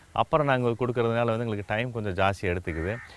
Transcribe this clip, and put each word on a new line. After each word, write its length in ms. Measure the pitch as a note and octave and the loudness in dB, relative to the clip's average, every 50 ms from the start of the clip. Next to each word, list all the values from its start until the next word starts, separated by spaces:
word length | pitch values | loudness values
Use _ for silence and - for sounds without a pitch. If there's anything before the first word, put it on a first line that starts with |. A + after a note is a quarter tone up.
| - - | -16 -6
அப்புறம் 340 | - A2 A2+ - E3 D#3 D3 | -2 -2 0 2 2 2 2
நாங்க 220 | C#3+ C3 B2+ B2 A#2+ | 2 2 2 2 2
கொடுக்கறதுனால 560 | A#2 - B2+ A#2+ A#2 B2 A2+ A#2 A#2 A#2 A#2+ | 0 0 0 0 2 2 2 2 2 2 2
வந்து 200 | A#2 A2+ A2+ A#2+ | 2 0 0 -2
எங்களுக்கு 180 | A2+ G#2+ G2+ G2+ | -2 -4 -4 -4
டைம் 260 | - G#2+ A2 B2 B2+ | -2 -2 -2 -2 -4
கொஞ்சம் 220 | A#2 A#2 G#2 G2+ F2+ | -4 -4 -4 -2 0
ஜாஸ்தியா 300 | F#2+ F#2+ G2 G2 - - | 2 2 2 2 2 -2
எடுத்துக்குது. 520 | F2+ F2 F#2 F2+ - D#2 D#2+ D#2+ F#2+ A2+ A#2+ - - - | -2 -2 -2 -2 -4 -4 -4 -2 -4 -4 -6 -10 -16 -20